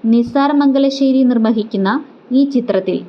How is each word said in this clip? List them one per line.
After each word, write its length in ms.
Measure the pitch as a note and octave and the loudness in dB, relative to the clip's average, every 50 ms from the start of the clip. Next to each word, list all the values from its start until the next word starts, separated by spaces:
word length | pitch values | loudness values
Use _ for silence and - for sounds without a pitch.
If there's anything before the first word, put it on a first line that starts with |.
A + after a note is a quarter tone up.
| - A3+ | 2 2
നിസാർ 400 | A3+ A#3 A#3+ A#3+ - C#4 C#4 C#4+ D4+ C#4+ | 2 2 0 0 -2 -2 0 2 2 2
മംഗലശ്ശേരി 640 | C#4+ C#4 C4 C#4 C#4 C#4 C4+ C4+ C#4 C4+ C4 C4 C4 B3 | 2 2 2 2 0 0 0 0 0 2 2 2 2 2
നിർവഹിക്കുന്ന 580 | B3 A#3 A3 C#4 A#3 A3+ G#3+ A3 - G3 G3 F#3+ A3+ D#4 - - - - - - B3+ C4 | 2 2 0 0 0 0 -2 -4 -4 -2 -2 -2 -2 -4 -6 -10 -20 -20 -10 -2 0 0
ഈ 40 | C#4+ C#4 | 0 2
ചിത്രത്തിൽ 460 | C#4 B3 - - G3 F#3+ F#3 - F3 F3 F3 | 0 -2 -2 0 -2 -2 -2 -2 -6 -6 -8